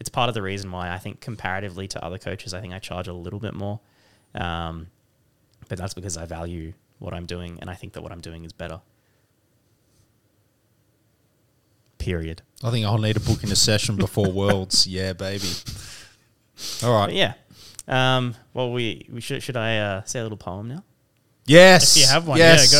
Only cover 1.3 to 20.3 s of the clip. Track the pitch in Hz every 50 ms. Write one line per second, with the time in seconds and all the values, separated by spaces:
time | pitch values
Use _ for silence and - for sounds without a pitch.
1.3 | 110 - - 92 92 98 101 98 87 90 98 95 - - - 85 90 95 - 95
2.3 | 92 92 - 95 92 90 98 92 90 95 - - 85 90 87 90 87 87 82 90
3.3 | 101 101 113 98 - 98 101 101 104 113 - _ _ _ _ _ _ _ _ _
4.3 | - - 90 87 85 85 85 82 82 82 85 87 _ _ _ _ _ _ _ _
5.3 | _ _ _ _ _ _ - - 101 90 90 - - 90 90 98 82 82 85 82
6.3 | 85 82 85 85 87 82 80 80 - - _ _ _ _ - 90 87 90 90 82
7.3 | 90 87 87 87 85 85 - 90 87 - - 85 - 82 80 82 85 87 82 82
8.3 | 82 82 82 85 - - 87 82 80 - - _ _ _ _ _ _ _ _ _
9.3 | _ _ _ _ _ _ _ _ _ _ _ _ _ _ _ _ _ _ _ _
10.3 | _ _ _ _ _ _ _ _ _ _ _ _ _ _ _ _ _ _ _ _
11.3 | _ _ _ _ _ _ _ _ _ _ _ _ _ - - 107 90 82 80 80
12.3 | 80 - - _ _ - - 117 120 117 107 101 110 110 107 107 107 - - -
13.3 | 110 - - 104 98 - - 113 107 104 - - 107 95 98 - - 113 101 95
14.3 | 92 98 98 101 101 95 95 92 - - - 95 92 92 95 95 92 80 92 95
15.3 | 98 98 95 90 85 - - - - - - - - - - - _ _ _ _
16.3 | _ _ _ _ _ - - - - - 120 120 120 107 101 95 82 196 - 117
17.3 | 120 - _ _ - - - - - - - - 131 127 127 131 131 127 123 123
18.3 | 110 - _ _ - - 127 120 120 123 120 107 - - - - - 117 117 -
19.3 | 143 123 - - 123 120 110 113 113 107 104 101 98 95 - - - 87 85 110